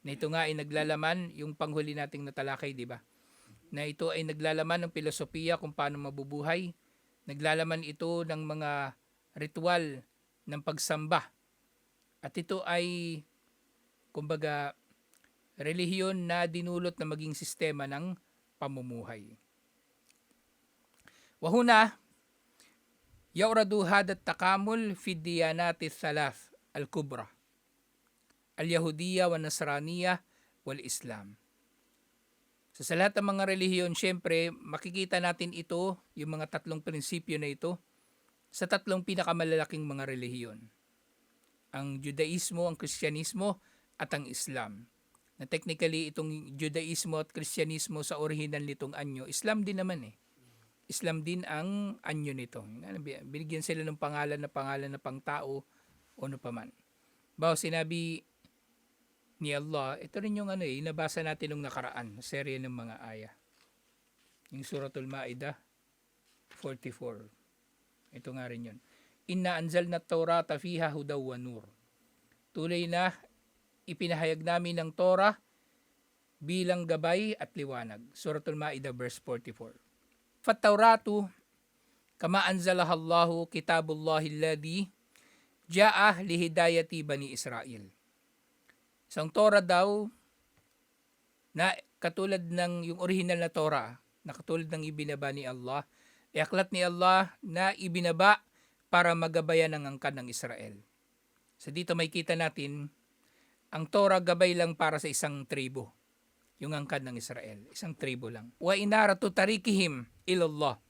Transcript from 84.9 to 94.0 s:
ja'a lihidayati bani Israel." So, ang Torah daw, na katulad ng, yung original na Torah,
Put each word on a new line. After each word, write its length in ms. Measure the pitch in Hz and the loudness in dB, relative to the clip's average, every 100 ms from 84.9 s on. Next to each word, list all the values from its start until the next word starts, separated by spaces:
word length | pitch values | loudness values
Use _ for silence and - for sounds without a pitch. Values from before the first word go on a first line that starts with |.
| _ _ _ _ _ _ _ _ | _ _ _ _ _ _ _ _
ja'a 560 | 170 214 190 208 175 | 8 8 10 8 6
lihidayati 800 | 190 170 170 160 170 165 160 165 | 2 2 2 6 6 6 2 -4
bani 320 | 151 139 139 | -2 -4 -4
Israel." 560 | 131 135 120 131 113 98 _ _ _ _ _ _ _ _ _ _ _ _ | -8 -8 -8 -10 -14 -16 _ _ _ _ _ _ _ _ _ _ _ _
So, 80 | - | -6
ang 100 | 156 | -2
Torah 300 | 185 214 202 | 6 8 8
daw, 480 | 180 180 196 208 214 - _ _ _ _ _ _ _ _ _ _ _ _ _ | 8 6 6 2 -2 -10 _ _ _ _ _ _ _ _ _ _ _ _ _
na 240 | 156 180 185 - _ | 0 2 2 -8 _
katulad 480 | 175 170 196 190 170 | -4 -2 0 0 0
ng, 400 | 175 175 175 170 | -2 0 -2 -6
yung 120 | 175 | -4
original 400 | 180 190 175 175 | 0 2 2 0
na 80 | 170 | 0
Torah, 480 | 160 156 147 113 120 | 2 2 2 -2 -12